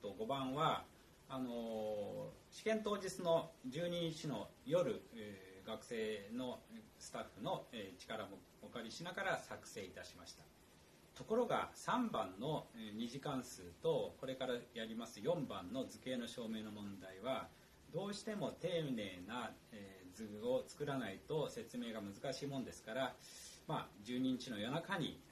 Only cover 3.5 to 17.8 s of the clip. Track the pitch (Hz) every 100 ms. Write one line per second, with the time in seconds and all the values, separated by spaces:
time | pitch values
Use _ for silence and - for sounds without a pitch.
3.5 | - 127 143 175 175 165 156 151 110 98
4.5 | - 127 175 147 98 - 117 104 98 -
5.5 | - - 254 - 117 110 107 98 120 127
6.5 | 110 - 113 107 - - 120 107 - 147
7.5 | 165 - 113 95 92 - 110 95 95 -
8.5 | - 104 117 113 113 170 185 190 151 -
9.5 | 104 - 113 95 95 90 90 87 - -
10.5 | - - - - - - - - 226 233
11.5 | 123 90 - - 226 113 - 92 92 131
12.5 | 147 - 117 110 107 120 139 147 131 120
13.5 | - 87 85 160 139 95 - 131 131 127
14.5 | 120 - 113 110 113 117 107 117 175 113
15.5 | 98 90 131 110 - 127 123 117 - 113
16.5 | 110 107 104 101 95 92 92 120 117 85
17.5 | - - -